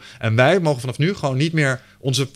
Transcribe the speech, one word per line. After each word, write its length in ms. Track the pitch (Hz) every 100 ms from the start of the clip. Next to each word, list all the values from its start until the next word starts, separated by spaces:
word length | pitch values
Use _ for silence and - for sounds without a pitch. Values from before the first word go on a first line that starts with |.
| - -
En 160 | 117
wij 260 | 110 131 190
mogen 200 | 160 135
vanaf 180 | 123 117
nu 160 | 156
gewoon 220 | 196 143 131
niet 160 | 160
meer, 280 | 160 139 123 - _
onze, 300 | 135 127 135